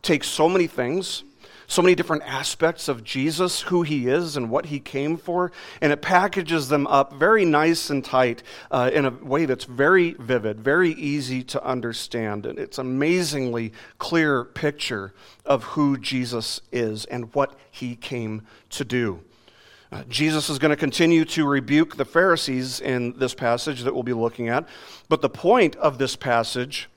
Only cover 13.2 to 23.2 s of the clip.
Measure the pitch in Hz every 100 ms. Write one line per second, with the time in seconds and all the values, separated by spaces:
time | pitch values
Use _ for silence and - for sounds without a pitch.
13.2 | 165 143 127 117 113 - - _ - 170
14.2 | 156 135 117 - 147 147 - 110 95 _
15.2 | - _ - 135 - 151 147 135 110 127
16.2 | 120 120 113 - - 127 113 107 - 123
17.2 | 113 143 135 - - - 127 120 - 127
18.2 | 110 107 107 - _ - 123 123 113 85
19.2 | - _ _ _ - - _ - 123 120
20.2 | 151 156 147 139 151 147 147 - 165 165
21.2 | 160 - 147 139 123 147 160 - 131 165
22.2 | 185 165 - 127 127 123 - 127 120 123